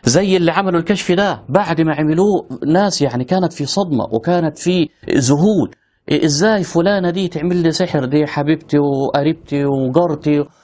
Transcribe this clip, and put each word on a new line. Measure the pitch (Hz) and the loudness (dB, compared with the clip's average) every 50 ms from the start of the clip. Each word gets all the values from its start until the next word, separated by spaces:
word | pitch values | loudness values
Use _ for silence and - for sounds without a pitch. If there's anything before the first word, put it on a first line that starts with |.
| - | 0
زي | 120 123 175 202 190 185 | 2 2 4 4 4 2
اللي | 180 170 170 | 2 2 2
عملوا | 156 190 196 185 180 165 | 0 0 0 0 0 0
الكشف | 170 - 202 - - - | 0 0 -2 -2 0 0
ده، | 175 185 208 190 139 - - - | 0 0 0 0 -2 -6 -6 -2
بعد | 131 196 202 165 165 165 | 0 0 0 0 0 0
ما | 160 160 147 | 0 0 0
عملوه | 143 156 151 160 170 196 208 196 165 - - 131 - - | 0 0 0 2 2 2 2 2 0 -2 -6 -10 -6 -2
ناس | 143 160 190 208 196 - - | 0 2 2 2 0 0 -2
يعني | 143 127 120 123 127 | -2 -2 -2 -4 -2
كانت | - 185 190 180 160 | -2 0 0 0 -2
في | - - 147 | -4 -6 -6
صدمة | - - 196 196 170 143 110 104 - | -4 -4 -4 -2 -2 -2 -2 -2 -2
وكانت | 110 113 - 170 175 175 160 151 156 - | -2 -2 0 0 0 0 0 -2 -4 -4
في | - 170 185 175 160 - - _ - - | -2 0 0 0 0 -2 -4 _ -6 -2
ذهول. | - 143 127 123 143 147 175 214 214 170 110 - - _ _ _ _ _ _ - | 0 0 2 2 2 4 4 2 2 2 -2 -4 -6 _ _ _ _ _ _ -2
إيه، | 151 143 - | 0 0 2
إزاي | 151 143 147 190 220 220 196 | 0 0 2 2 2 2 0
فلانة | 175 - - 170 170 196 208 196 180 175 | -2 -2 -2 0 0 2 0 0 0 -2
دي | 170 190 190 170 | -2 -2 -4 -4
تعمل | - 151 156 180 175 | -4 -4 -2 0 0
لي | 180 165 165 | 2 0 0
سحر؟ | 156 - 185 - - 147 127 | 0 0 -2 -2 -2 -2 -2
دي | 123 143 151 147 | 0 0 0 0
حبيبتي | 143 - 147 143 147 160 160 156 - 160 147 | 0 -2 -2 0 0 0 -2 -2 0 0 2
وقريبتي | 143 143 139 135 139 - - 143 143 156 165 160 - - 143 143 143 | 2 2 0 0 -2 0 0 0 0 0 -2 -4 -6 -6 -4 -2 0
وجارتي، | 139 139 135 131 127 127 170 175 165 - - - 151 147 147 143 - _ _ | 0 0 0 -2 0 2 2 2 2 -2 -2 0 0 0 0 0 -4 _ _